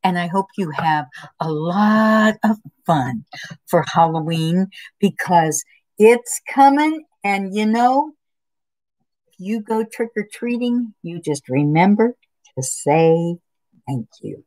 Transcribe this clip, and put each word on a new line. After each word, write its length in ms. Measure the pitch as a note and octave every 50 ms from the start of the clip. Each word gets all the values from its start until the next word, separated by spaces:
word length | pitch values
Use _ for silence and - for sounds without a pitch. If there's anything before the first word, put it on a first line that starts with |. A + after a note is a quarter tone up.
| -
And 160 | F#3+ F3+ F3
I 100 | F3 E3+
hope 180 | E3 F#3+ F#3+ _ _
you 140 | - F#3+ D#3+
have 340 | D3 - - D#3+ D#3 D3+ D3 - - - - - _ _
a 120 | D#3+ D#3+ D#3
lot 840 | D3+ D#3 E3+ F3 G3+ G#3+ G#3+ G#3+ G#3+ A3 G#3+ A3 A3 G#3+ A3 G#3+ - -
of 140 | A3 A3 G#3+ _ - _ _ _
fun 400 | - E3 D3+ B2 B2 B2 A2 - _ - - - - - _ _
for 180 | - - E3+ D3+
Halloween 800 | - - E3+ E3 E3 D#3+ E3 D#3 D#3+ E3 E3 D#3+ D#3+ E3+ F3+ F#3+ F#3+ - - - - _ _
because 640 | - G3 - - - - F#3 E3+ E3 D#3+ D3+ - - _ _ _ _ _ _ -
it's 420 | G#3 A3 A#3+ A#3+ - - - - _ -
coming. 560 | - C4+ C4+ C#4 C#4 C#4+ D4+ D#4 D#4+ D#4 D#4 _ _ _ _
And, 320 | G3+ G3+ G3 G3 F#3+ F#3
you 120 | G#3 G#3+
know, 480 | G#3+ A3 A#3 A#3+ B3 C4 C4+ D4 D#4 D4 _ _ _ _ _ _ _ _ _ _ _ _ _ _ _ _ _ _ _ _ _ _ _
if 60 | _
you 240 | _ F#3 F#3+ A3 A#3
go 240 | G#3 - A3+ A3 A3+
trick-or-treating, 1080 | A3 - - A3+ A3+ _ G#3+ G3+ G#3 - - - A#3+ A#3+ A#3 B3 A#3+ A#3+ A#3+ A#3+ A3+ G#3 _ -
you 180 | E3+ E3+ E3+
just 300 | E3 - D3 C#3 _ -
remember 680 | B2+ C#3 D3 D3 D3 D#3+ F3 G3 G#3 G#3 A3 A#3+ B3 _ _ _ _ _ _ _ _
to 60 | - C3+
say 760 | - - - - D3 D3 E3 E3 E3 E3 E3 E3+ E3+ F3 E3+ _ _ _ _ _ _ _ _ _
thank 220 | - C3+ C3 A3 _ _ _ -
you. 200 | - - - _